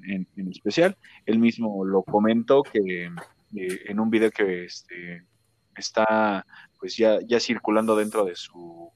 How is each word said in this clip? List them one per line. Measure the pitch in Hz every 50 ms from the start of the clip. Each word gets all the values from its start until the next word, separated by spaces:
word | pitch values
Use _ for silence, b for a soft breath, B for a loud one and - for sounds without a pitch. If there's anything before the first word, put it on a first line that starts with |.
| 95
en, | 95 101 92 90 - -
en | 101 95 92
especial, | 92 - - - - 165 170 190 196 _ b b b b b
él | - 110 113
mismo | 117 117 113 - 117 107 101 98 95
lo | 95 98 95 92
comentó | - - 107 107 110 113 117 113 - 139 139
que, | 139 - - 110 98 92 92 87 87
eh, | 87 85 85 - - _ _ _ _ 107 101 92 92 92 101 -
en | 104 101 107
un | 110 113
video | 110 110 110 110
que, | - - 104 95 90 90 90
este, | 87 - - - - 87 87 87 87 87 87 - _ _ _ _ _ _ _ _ _ -
está, | - - - - 113 110 110 110 110 107 107 101 95 - B B B B B _ -
pues, | - 92 -
ya, | - 110 110 107 92 87
ya | 117 120 117
circulando | - - 117 117 - - 107 110 113 110 110
dentro | 107 107 107 - 110 101
de | 92 87
su, | - - - - - - - - - - - _